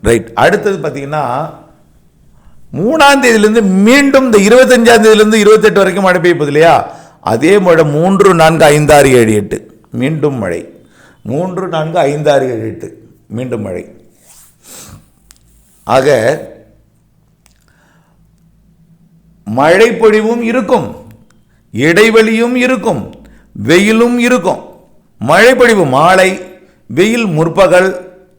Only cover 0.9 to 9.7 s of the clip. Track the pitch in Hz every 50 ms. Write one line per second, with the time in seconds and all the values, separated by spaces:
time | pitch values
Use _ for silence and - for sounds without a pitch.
0.9 | 131 143 139 139 147 151 143 123 120 139 160 156 - - - _ _ _ _ _
1.9 | _ _ _ _ _ _ _ _ _ _ _ - - - - - - - 180 226
2.9 | 320 320 294 277 285 277 247 247 233 220 208 214 214 233 214 190 185 190 202 220
3.9 | 254 285 285 277 269 269 262 254 220 208 190 208 226 254 262 - 254 240 233 226
4.9 | 240 226 214 220 220 208 214 208 220 220 208 208 220 220 175 220 175 202 196 185
5.9 | 175 190 196 190 180 180 160 175 175 135 151 143 139 151 160 170 151 117 - -
6.9 | - - - - _ _ _ - 110 113 135 160 196 208 190 180 165 165 160 147
7.9 | 143 147 165 185 196 190 190 190 185 165 160 160 165 160 160 151 147 151 151 139
8.9 | 151 143 139 139 127 123 117 107 107 104 98 - - - - -